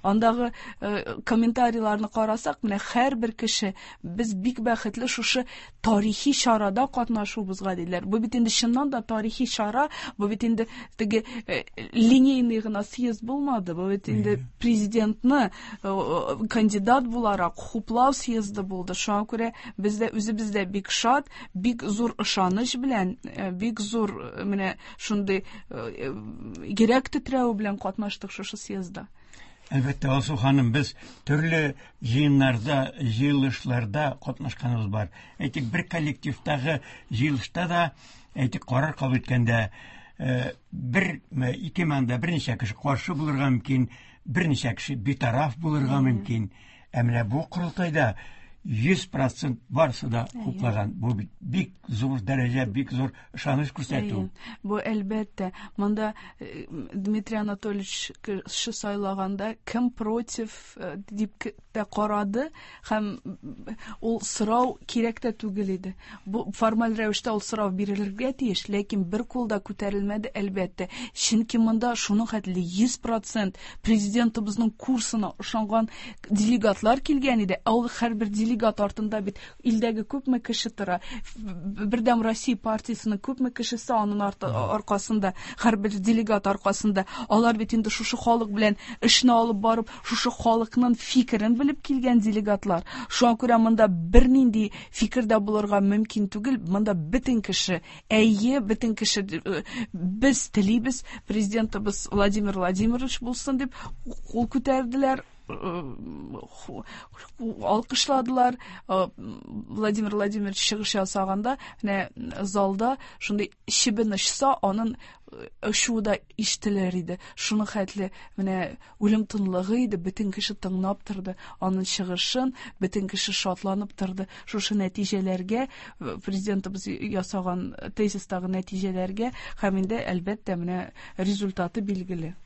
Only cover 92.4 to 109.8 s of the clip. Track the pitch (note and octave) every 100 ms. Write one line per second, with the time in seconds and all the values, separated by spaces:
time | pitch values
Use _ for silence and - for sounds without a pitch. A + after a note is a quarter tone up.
92.4 | G#3 G3+ G3+ E3+ - C4 A#3 - A#3+ A3+
93.4 | B3+ A#3 A3+ A3+ G#3+ F3 E3 A#3 B3 C4+
94.4 | B3+ G#3+ G#3 - - - A3 B3+ G#3+ A3
95.4 | G3+ G#3+ G#3 G3+ G3 G#3 G#3+ G#3+ G3 G#3+
96.4 | A3+ C4 E3 G3 G#3+ F#3 D#3 B3 C4 A#3
97.4 | G3 F#3 - E3+ - - - A3 A3+ G#3
98.4 | A#3 C#4 G3+ A3 A#3 G#3+ G#3+ G#3+ G3 D#3
99.4 | - E3 - B3 A3 F3+ F3+ G3+ C4+ C4
100.4 | - - G3 A#3 A#3+ B3+ - - - G#3
101.4 | G3+ A3+ A3 G3+ G#3 G3 - G3+ G3+ G#3
102.4 | G#3 G3 F3+ F#3 A3 B3 B3+ - A#3+ B3
103.4 | - C4 C4+ - - - - - - A#3
104.4 | A#3+ C4+ C4 C4 A#3+ C4 C4+ C4 - -
105.4 | - - F#3+ F3 C#3 A2+ - D2 - -
106.4 | - - - B2 - - - - - -
107.4 | A3+ - G#3 G#3+ A#3+ B3+ - C4+ A#3+ B3+
108.4 | B3 B3 - F3 - F#3+ F3+ - - -
109.4 | - - - G#3